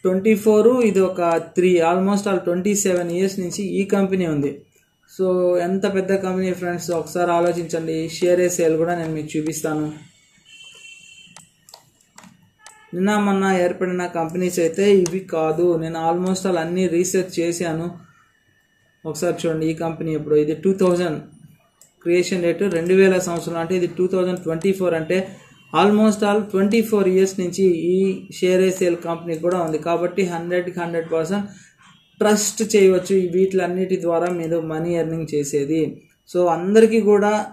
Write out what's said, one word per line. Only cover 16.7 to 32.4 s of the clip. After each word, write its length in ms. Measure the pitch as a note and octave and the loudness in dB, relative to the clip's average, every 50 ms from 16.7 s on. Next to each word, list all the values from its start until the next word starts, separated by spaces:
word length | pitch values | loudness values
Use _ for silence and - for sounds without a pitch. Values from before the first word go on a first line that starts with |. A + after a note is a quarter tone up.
| F3 F#3 F#3 F3 D#3+ | -2 -2 0 0 0
research 380 | E3+ F#3 F#3 - F#3+ F3+ F#3 - - | 0 0 0 0 -2 -2 -2 -4 -4
చేశాను. 480 | E3 E3+ E3 - F#3 E3+ D#3+ E3 E3 F3 F3 - - _ _ _ _ _ _ _ _ _ _ _ _ _ _ _ _ _ _ _ _ D#3+ | -2 -2 -2 -4 -4 -4 -4 -4 -6 -8 -10 -12 -20 _ _ _ _ _ _ _ _ _ _ _ _ _ _ _ _ _ _ _ _ -10
ఒకసారి 280 | D3+ D#3 F#3 F3 D#3+ - | -6 -4 -2 -2 -2 -2
చూడండి, 240 | - E3 D#3+ D#3 D#3+ D#3+ | -2 -4 -2 -2 -2 -4
ఈ 20 | E3 D#3 | -4 -4
కంపెనీ 280 | E3+ E3 D#3+ - E3 D#3+ D#3 D3+ | -6 -6 -6 -6 -6 -4 -4 -4
ఎప్పుడు, 160 | D3+ D3+ D3+ D3+ D3+ | -2 2 2 2 2
ఇది 100 | D3+ D#3+ D#3 - | 2 -2 0 0
టూ 80 | F#3+ F#3+ G3 F#3+ | 0 2 2 2
థౌజండ్ 340 | F3+ F3 F3 F3+ E3+ D3+ D3+ D3+ - - _ - - - _ _ _ _ _ - _ _ _ - | 2 2 2 0 -2 -4 -6 -10 -16 -20 _ -20 -20 -20 _ _ _ _ _ -20 _ _ _ -2
క్రియేషన్ 380 | E3+ F3 F3+ F3 F3+ G3 F#3 E3+ | 0 2 2 2 0 -2 0 0
డేట్, 180 | E3+ E3 E3 G3 G3 F3 E3 | 0 0 0 -2 0 0 -2
రెండు 160 | E3 F3 F#3 F#3+ | 0 2 4 6
వేల 160 | F#3+ F#3+ F#3 F3+ F3+ F3+ | 6 6 4 2 -2 -2
సంవత్సరం, 300 | E3+ E3 - G3 F3 E3 E3 | -6 -6 -6 -6 -6 -6 -4
అంటే 100 | E3 F#3 F#3 | -2 0 -2
ఇది 100 | F3 F3 F3 - | -2 -2 0 -2
టూ 80 | F#3 F#3 F#3+ | -2 0 0
థౌజండ్ 260 | F#3+ F3+ F#3 F3+ F3 - | 0 0 -2 -4 -4 -4
ట్వంటీ 260 | D#3+ D#3+ E3 E3 G3 F#3+ F#3+ | -4 -4 0 0 0 0 2
ఫోర్, 180 | F#3 F3 E3 D#3+ | 0 0 0 0
అంటే 180 | D#3 D#3+ F3+ F#3+ F#3+ - - - - - - _ _ _ - D#3+ | -2 0 -2 -2 -2 -4 -12 -20 -20 -20 -20 _ _ _ 0 2
almost 400 | F3+ G#3 G#3 G#3 A3 A3 G3+ G3+ G#3+ G3+ | 4 4 4 4 4 4 2 2 0 2
all 100 | G3+ G#3 - - | 2 0 0 0
ట్వంటీ 260 | - F#3+ G3 G3+ A3+ A#3 G#3+ A3+ | 0 0 2 4 2 2 2 2
ఫోర్ 200 | A3 G3+ F#3+ F#3 F#3 | 0 2 2 2 4
ఇయర్స్ 200 | F#3+ F#3+ F#3+ F#3+ G3 | 4 2 2 0 -4
నుంచి 240 | F3+ F3 F3 - F#3+ F#3 F3 E3 D#3+ F3 F#3 | -6 -4 -2 2 2 2 2 2 0 0 2
ఈ 40 | F#3+ G3 F#3+ F#3+ - - - - | 2 2 0 -2 -4 -10 -16 -6
షేర్ 260 | - F#3 F#3 F#3 F#3 F#3+ F#3 | -2 0 2 4 4 2 2
ఏ 20 | F#3 - | 2 0
సేల్ 180 | F#3 F3 E3+ E3+ - | 0 0 0 -2 -4
కంపెనీ 280 | E3+ E3+ D#3+ E3 E3+ E3 D#3 E3+ | -8 -8 -6 -6 -8 -6 -2 -2
కూడా 140 | F3 F#3 F3+ E3 | -2 0 0 -2
ఉంది. 140 | D#3+ D#3 D3+ D#3 E3+ | -2 -4 -4 -2 -2
కాబట్టి 340 | E3+ E3+ F3 F3 F3 G3+ F#3+ F3 F3 | -2 0 -2 -2 0 -2 -2 -2 -2
హండ్రెడ్కి 440 | E3 E3+ F3 F3+ F3+ F3 F3+ E3+ F3+ | -6 -4 -2 -2 -2 -2 -4 -6 -6
హండ్రెడ్ 260 | E3+ E3+ E3+ E3 E3 E3 E3 | -6 -4 -4 -6 -4 -2 -2
పర్సెంట్ 320 | D#3+ D#3+ E3 G3 G3+ G3+ - - - - _ _ _ _ - - _ _ _ _ _ | -2 -2 -2 -2 -4 -4 -8 -14 -20 -20 _ _ _ _ -20 -20 _ _ _ _ _
ట్రస్ట్ 420 | G#3+ G#3 G#3+ G#3 | 2 2 2 2